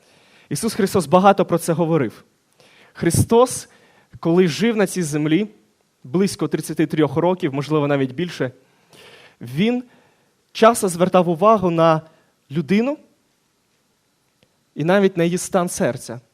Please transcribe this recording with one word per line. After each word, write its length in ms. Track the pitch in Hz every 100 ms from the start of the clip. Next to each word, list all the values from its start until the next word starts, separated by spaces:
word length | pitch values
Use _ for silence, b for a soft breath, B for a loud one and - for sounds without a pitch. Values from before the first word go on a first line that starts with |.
| b b b b b
Ісус 240 | 147 220
Христос 320 | - 196 196 139
багато 400 | 180 196 196 170
про 120 | 170
це 160 | -
говорив. 500 | 160 160 165 113 - _ _ _ b b b b
Христос, 760 | - 170 - - 233 254 - - b b b b -
коли 280 | 165 170 185
жив 300 | 135 233 220
на 100 | 185
цій 160 | 185
землі, 440 | 156 151 156 165 214 - _ _ _ _
близько 440 | 127 165 196 - 156
тридцяти 400 | 170 - 156 156
трьох 280 | 156 143 147
років, 380 | 175 185 160
можливо, 340 | 139 143 156 143
навіть 240 | 143 135
більше, 400 | 131 175 - 127 - b b b b b b b b
він 420 | 120 139 220 247 247 b b b b b _
часто 380 | - 220 - 190
звертав 400 | 165 180 185 175
увагу 420 | 156 208 220 185
на 300 | 165 165 160 b b b b -
людину 460 | 143 131 202 254 294 _ _ _ _ _ _ _ _ _ _ _ _ _ _ _ _ _ -
і 80 |
навіть 340 | 156 202 190 180
на 60 |
її 140 | 170 175
стан 320 | - 190 175
серця. 520 | - 147 - - 117 -